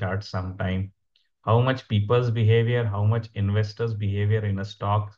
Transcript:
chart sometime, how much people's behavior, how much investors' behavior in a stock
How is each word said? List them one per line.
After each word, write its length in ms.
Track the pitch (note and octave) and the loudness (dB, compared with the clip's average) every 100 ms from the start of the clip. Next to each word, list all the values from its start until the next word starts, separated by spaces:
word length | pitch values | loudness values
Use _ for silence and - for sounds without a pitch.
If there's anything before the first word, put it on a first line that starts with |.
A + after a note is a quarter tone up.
chart 220 | F#2 G2+ | -2 -4
sometime, 600 | - F#2 F#2 F#2+ F#2 F#2+ G2 _ _ _ _ _ - | -4 -6 -6 -4 -2 -2 -4 _ _ _ _ _ 2
how 100 | A#2 | 2
much 200 | C3 B2+ - | 4 -2 0
people's 420 | G#2+ G#2 B2 B2 | 0 2 2 2
behavior, 540 | A2+ A2 A#2 A#2 A#2+ G#2+ | 2 4 4 4 0 -2
how 180 | G2+ | 0
much 260 | G#2+ A#2 - | 0 0 -4
investors' 640 | G2+ G2 G#2 G#2 - A#2 G#2 | -4 0 0 -2 -4 -4 -2
behavior 500 | G2+ G2+ G#2 G#2+ G#2 | -4 -2 0 0 0
in 140 | G2 | -4
a 60 | G2+ | -6
stock 500 | - G2+ G#2 G#2 | -6 0 0 -2